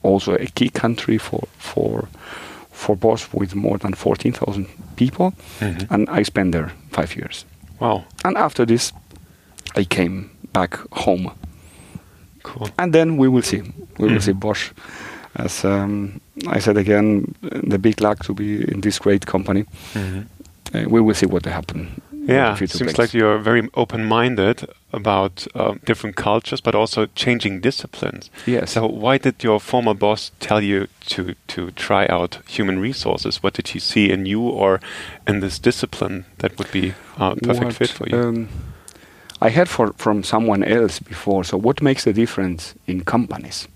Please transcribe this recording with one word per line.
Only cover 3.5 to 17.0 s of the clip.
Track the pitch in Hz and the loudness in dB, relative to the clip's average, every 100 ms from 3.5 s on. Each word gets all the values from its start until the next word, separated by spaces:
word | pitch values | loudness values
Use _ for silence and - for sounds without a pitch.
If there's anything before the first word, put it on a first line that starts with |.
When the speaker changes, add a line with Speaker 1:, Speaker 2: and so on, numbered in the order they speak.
Speaker 1:
more | 98 104 104 | -2 0 0
than | 101 | -4
fourteen | - - - 120 | -2 0 2 0
thousand | 123 - 101 92 - - - | 0 -4 -4 -8 -12 -18 0
people. | 127 - 185 - - - | 0 2 0 0 -18 -6
Speaker 2:
Mm-hmm. | 104 85 95 | -4 -4 -4
Speaker 1:
And | 104 107 | -2 0
I | - | 0
spent | 104 - 95 | 0 0 0
there | 82 80 - - | 0 -4 -10 -8
five | - 78 | -4 -4
years. | - - - - - - - | -6 -10 -14 -18 -20 -20 -4
Speaker 2:
Wow. | 120 104 - - | 0 0 -4 -4
Speaker 1:
And | 185 190 | -2 0
after | 156 - 117 | 0 2 2
this, | 117 - - - - - - _ - - - | 4 0 -10 -20 -20 -20 -20 _ -20 -6 -2
I | |
came | 92 - 87 95 101 - - | 0 0 0 -2 -10 -18 -4
back | 101 92 - - | 0 0 -4 -12
home. | - - 92 90 - - - - - - - - - - - | -2 0 0 -2 -10 -18 -18 -20 -20 -20 -20 -20 -20 -20 -20
Speaker 2:
Cool. | - 127 107 - | -16 -10 -6 -2
Speaker 1:
And | 180 | 4
then | 160 160 156 | 6 6 4
we | 131 | 6
will | 127 | 6
see. | - 98 - - - - | 2 -4 -4 -16 -16 0
We | 107 | 2
will | |
Speaker 2:
Mm-hmm. | 113 | 4
Speaker 1:
see | 101 | 2
Bosch. | 95 104 104 - - - - - - - - | 0 0 -2 -4 -12 -20 -16 -16 -16 -14 -6
As, | - - | -6 -2
um, | 98 101 101 104 101 - _ - 175 | 0 0 0 -2 -4 -10 _ -12 -2
I | 113 | 0
said | 107 104 | 4 4
again, | 98 104 | 4 4